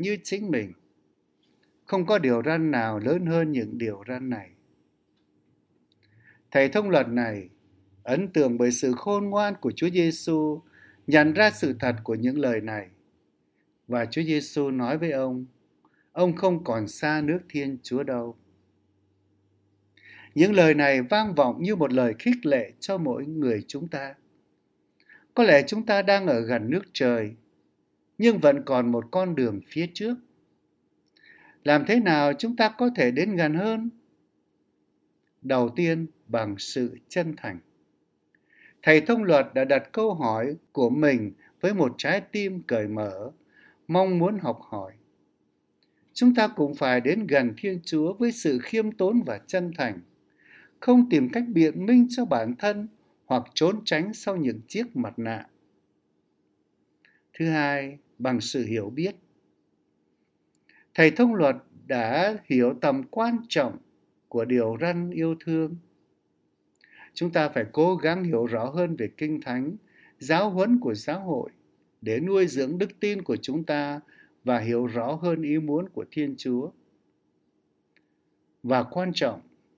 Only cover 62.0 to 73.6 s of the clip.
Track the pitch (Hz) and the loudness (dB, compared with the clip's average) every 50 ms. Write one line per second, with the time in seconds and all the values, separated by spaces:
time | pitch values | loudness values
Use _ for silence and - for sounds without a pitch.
62 | 113 113 127 156 185 208 220 208 - - 131 127 120 120 117 - - 143 135 135 | -2 0 0 0 0 0 -2 -4 -4 0 2 2 2 2 2 0 0 0 0 0
63 | 127 - - 220 226 240 233 226 - - - 165 135 113 - - _ _ _ _ | -4 -6 -4 -2 -2 -2 -2 -4 -4 -4 -2 -2 -2 -2 -4 -10 _ _ _ _
64 | _ _ _ _ _ - - 117 113 123 127 123 113 110 113 117 165 175 175 175 | _ _ _ _ _ -6 -4 -4 0 2 2 2 2 0 -2 -2 -2 -2 -2 -2
65 | 175 175 175 160 165 165 160 160 - 165 160 160 160 156 170 170 - _ _ _ | -4 -6 -4 -4 -2 -2 -4 -4 -4 -4 -2 -2 -2 -4 -6 -12 -18 _ _ _
66 | _ _ _ _ _ _ _ _ _ _ _ _ _ _ _ _ _ _ _ - | _ _ _ _ _ _ _ _ _ _ _ _ _ _ _ _ _ _ _ -20
67 | - - - - 170 175 170 165 151 143 - 127 110 110 - 151 160 180 185 156 | -20 -16 -8 -6 -4 -2 0 0 0 0 0 -4 -4 -2 0 2 2 2 2 0
68 | 147 160 170 190 185 170 120 113 120 120 117 110 117 135 147 175 175 170 160 - | 0 0 0 0 -2 -2 0 0 -2 -2 -2 -4 -4 -4 -2 -2 -2 -2 -2 -6
69 | 110 104 - - 151 151 156 147 - 131 123 127 131 156 208 214 _ _ _ _ | -6 -8 -6 -6 -6 -6 -6 -6 -6 -6 -6 -6 -6 -6 -8 -12 _ _ _ _
70 | _ _ _ - 131 131 160 175 208 208 180 185 190 226 247 240 - 127 107 104 | _ _ _ -10 -2 0 0 2 0 0 0 0 2 2 2 2 2 -2 -6 -6
71 | - 147 160 190 190 180 147 120 - - - _ _ _ _ _ _ _ _ - | -6 -8 -8 -8 -6 -6 -6 -6 -6 -10 -14 _ _ _ _ _ _ _ _ -10
72 | 113 107 110 127 165 190 196 190 185 165 131 135 135 131 165 175 208 - - - | -6 -4 -4 -2 -2 0 2 2 2 2 0 -2 -4 -2 -2 -4 -4 -4 -4 -4
73 | 214 208 208 196 180 - 117 107 - - 131 165 | -4 -2 -2 -2 -4 -4 -4 -4 -4 -6 -6 -4